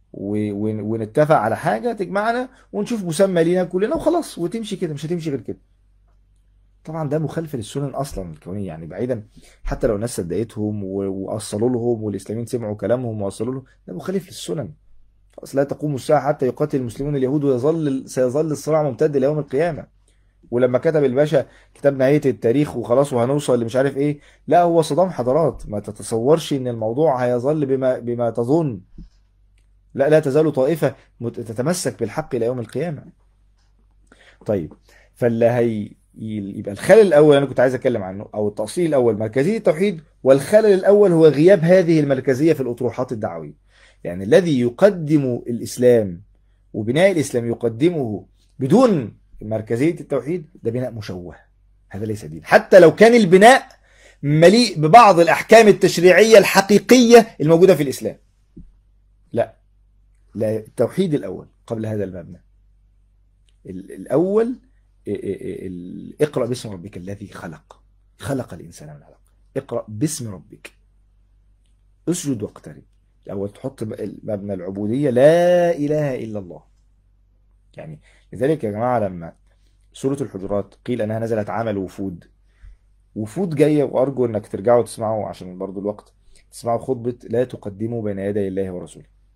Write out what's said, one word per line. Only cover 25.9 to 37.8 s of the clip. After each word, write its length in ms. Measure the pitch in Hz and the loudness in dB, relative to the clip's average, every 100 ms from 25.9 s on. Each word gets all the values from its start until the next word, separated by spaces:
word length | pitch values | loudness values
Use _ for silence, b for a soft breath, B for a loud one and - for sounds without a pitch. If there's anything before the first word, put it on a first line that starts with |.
| 104 104 113 123 165 151 | -14 -6 -2 2 2 0
إن 140 | 143 127 | -6 -4
الموضوع 580 | 117 110 120 160 127 123 | -4 -4 0 0 0 0
هيظل 400 | 123 131 160 135 | 0 -2 -2 -2
بما، 340 | 131 131 120 | 0 0 -2
بما 300 | 117 120 117 | -4 -4 -4
تظن. 520 | 113 120 160 156 101 - - - _ _ _ _ _ _ _ _ | -2 0 0 -2 -6 -14 -20 -20 _ _ _ _ _ _ _ _
لا، 160 | 120 147 | -2 2
لا 100 | 156 | 2
تزال 340 | 151 139 160 | 2 2 2
طائفة 420 | 131 131 160 143 b b - | 0 0 0 -2 b b -12
مت-، 200 | 117 120 | -10 -10
تتمسك 600 | 113 110 131 180 131 104 | -10 -6 -4 -4 -6 -6
بالحق 360 | 113 - 156 123 | -6 -6 -6 -4
إلى 100 | 117 | -4
يوم 140 | 127 | -4
القيامة. 440 | 110 123 170 139 - - _ _ _ _ _ _ _ _ _ b b b - | -8 -8 -8 -10 -16 -20 _ _ _ _ _ _ _ _ _ b b b -4
طيب، 280 | 104 80 - b b b - | -4 -4 -14 b b b -4
فاللي 300 | 120 113 117 | -2 2 2
هي، 440 | 120 120 110 101 - _ - 110 107 98 104 | 2 0 -2 -8 -14 _ -16 -10 -10 -10 -10
يبقى 140 | 104 | -10
الخلل 300 | 101 160 214 | -4 6 6
الأول 360 | 202 147 156 139 | 8 6 8 6
أنا 80 | 139 | 2
كنت 140 | 123 | 2
عايز 140 | 131 | 0
أتكلم 300 | 123 | 0